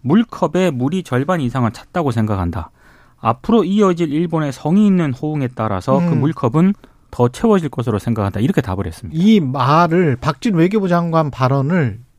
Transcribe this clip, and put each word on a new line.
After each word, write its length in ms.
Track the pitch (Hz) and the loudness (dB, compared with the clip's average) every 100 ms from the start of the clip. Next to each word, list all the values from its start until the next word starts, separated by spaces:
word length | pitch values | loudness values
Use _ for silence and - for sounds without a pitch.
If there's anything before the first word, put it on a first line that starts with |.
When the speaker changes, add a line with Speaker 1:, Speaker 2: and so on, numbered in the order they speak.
Speaker 1:
물컵의 680 | 123 185 233 - 165 175 185 | 4 2 2 -2 -2 2 0
물이 320 | 127 127 185 | 0 -2 -2
절반 380 | 175 127 139 185 | -2 -2 0 -2
이상은 320 | 127 131 117 | -2 0 -2
찼다고 380 | - - 180 147 | -2 -8 -4 -2
생각한다. 600 | 117 107 101 87 85 85 _ _ - _ _ | 0 0 0 -2 -4 -10 _ _ -20 _ _
앞으로 460 | 117 120 - 226 175 | -2 -2 2 2 2
이어질 480 | 202 202 170 165 | 2 2 2 -2
일본의 400 | 147 175 165 147 | -2 -2 -2 -4
성의 320 | 127 151 185 214 | -4 0 2 4
있는 260 | 185 156 | 2 0
호응에 380 | 127 151 151 127 | -2 -4 -4 -4
따라서 460 | - 110 98 110 135 | -4 -4 -2 0 0
그 140 | 175 | 2
Speaker 2:
음. 80 | 135 | 0
Speaker 1:
물컵은 540 | 139 156 123 139 185 202 - _ _ | 0 0 -2 2 2 0 -8 _ _
더 160 | - 123 | -2 -2
채워질 400 | - 233 202 156 | 2 2 2 0
것으로 280 | - 120 107 | -4 -2 -2
생각한다." 400 | 123 110 98 98 | -2 -2 -2 -2
이렇게 220 | 123 196 | -2 -2
답을 260 | 127 92 90 | -4 -6 -6
했습니다. 300 | 85 123 160 | -10 -10 -2
Speaker 2:
이 180 | 196 220 | 2 2
말을, 760 | 143 139 127 151 170 165 170 127 | 2 -2 2 2 2 2 0 0
박진 340 | 151 160 247 180 | -4 -4 -2 0
외교부 320 | 170 220 190 | 2 0 0
장관 420 | 175 170 165 151 | -2 0 0 -2
발언을 680 | - 131 139 135 180 131 104 - | -2 0 0 0 0 0 -4 -16